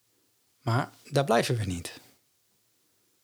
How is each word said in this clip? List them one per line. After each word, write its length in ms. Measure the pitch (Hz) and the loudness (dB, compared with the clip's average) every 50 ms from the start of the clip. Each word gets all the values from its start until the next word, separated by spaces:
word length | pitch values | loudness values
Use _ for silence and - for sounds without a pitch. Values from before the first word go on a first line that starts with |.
| _ _ _ _ _ _ _ _ _ _ _ _ | _ _ _ _ _ _ _ _ _ _ _ _
Maar 300 | - 123 113 123 147 - - - - - | -4 -2 0 0 -2 -4 -8 -18 -10 -2
daar 140 | 143 143 135 | 0 0 2
blijven 340 | 143 220 233 - - 135 117 | 4 4 2 2 2 0 -2
we 80 | 104 | -2
niet. 340 | 92 90 87 87 - - - - - - _ _ _ _ _ _ _ _ _ _ _ _ _ _ _ _ _ _ _ _ _ | -2 -4 -4 -6 -10 -12 -16 -20 -20 -20 _ _ _ _ _ _ _ _ _ _ _ _ _ _ _ _ _ _ _ _ _